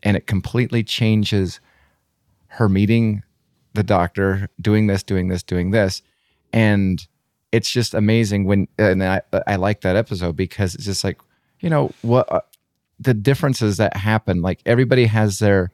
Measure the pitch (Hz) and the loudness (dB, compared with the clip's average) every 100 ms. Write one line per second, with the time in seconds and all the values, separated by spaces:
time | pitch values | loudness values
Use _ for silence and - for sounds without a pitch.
0 | 101 101 - 95 - 117 123 120 110 - | 0 0 0 -4 -2 -2 -2 -2 -4 -2
1 | 110 107 104 104 92 - _ _ _ _ | 2 2 2 0 -2 -6 _ _ _ _
2 | _ _ _ _ _ - 110 95 101 117 | _ _ _ _ _ 0 2 4 2 2
3 | 113 104 - _ _ _ _ - 95 98 | 2 -2 -8 _ _ _ _ -6 0 0
4 | 87 - 98 95 101 _ 87 107 107 95 | 0 0 -2 -2 -6 _ 0 2 2 0
5 | - 95 90 90 - 90 90 110 98 - | -2 -4 -2 -4 -4 -4 0 0 0 -2
6 | _ _ _ _ _ 113 110 104 95 90 | _ _ _ _ _ 0 2 2 0 -2
7 | - _ _ _ _ 113 - 127 117 - | -6 _ _ _ _ -2 -2 -4 -2 0
8 | 104 113 110 101 95 101 95 - 107 92 | 0 2 0 -2 0 0 -2 0 2 2
9 | 95 95 - 98 - 101 92 104 95 92 | 0 -2 -2 -4 -2 -2 0 -2 0 0
10 | 113 95 87 76 92 - 98 - 101 95 | -2 -4 -6 -4 -6 -4 -6 -4 -8 -4
11 | 101 - _ _ _ _ 180 156 139 - | -4 -6 _ _ _ _ -2 -2 -2 -4
12 | 117 123 - 85 - _ _ _ _ _ | 0 2 2 -2 -6 _ _ _ _ _
13 | - 113 101 135 147 127 110 95 107 - | -2 0 2 0 0 0 -2 2 0 0
14 | 98 110 - 90 87 90 - 120 127 131 | 0 0 0 -2 0 -4 0 2 4 4
15 | 120 110 107 98 107 98 87 | 4 2 0 2 2 2 0